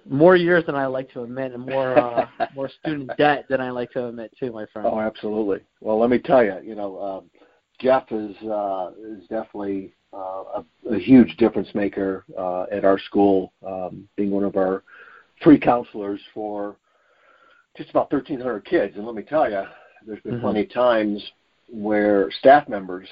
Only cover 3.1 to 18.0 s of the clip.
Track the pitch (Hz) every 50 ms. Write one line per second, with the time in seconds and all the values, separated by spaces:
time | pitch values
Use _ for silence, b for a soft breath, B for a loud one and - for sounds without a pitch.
3.1 | - - 147 147 143 127 - - 135 131 127 127 123 123 120 - - 135 123 120
4.1 | 117 117 110 107 _ - 135 123 113 107 107 - - 107 104 - 117 110 110 110
5.1 | - - - 107 107 107 110 98 95 - - _ _ _ - 107 110 110 117 123
6.1 | 123 117 - - 139 127 - 101 95 90 - 110 110 104 101 98 92 90 98 98
7.1 | 95 92 87 _ _ b b b b b b _ _ - 120 127 131 127 - -
8.1 | 117 107 107 104 95 - 107 110 107 104 101 98 95 95 92 85 - 101 110 110
9.1 | 113 95 87 - 110 110 110 - - 104 101 98 98 98 95 90 _ _ _ _
10.1 | - 98 95 95 95 95 98 - 104 104 - _ _ _ - - 110 95 90 117
11.1 | 131 127 110 - - - 117 110 - 110 95 - - 104 101 95 - 101 98 95
12.1 | 95 95 - - - - 92 90 90 90 92 - 104 101 95 98 98 98 - -
13.1 | - 104 101 101 95 95 90 - _ _ - 95 95 92 92 87 92 95 98 _
14.1 | _ - 104 101 98 98 101 98 95 98 95 92 95 - _ B B B B B
15.1 | B B B B B - - 170 143 135 - - 120 120 120 - - 110 101 101
16.1 | 101 98 - - - 113 107 104 104 104 101 104 101 _ _ b b b b b
17.1 | b b b b b b b b b b b b _ - 151 - - -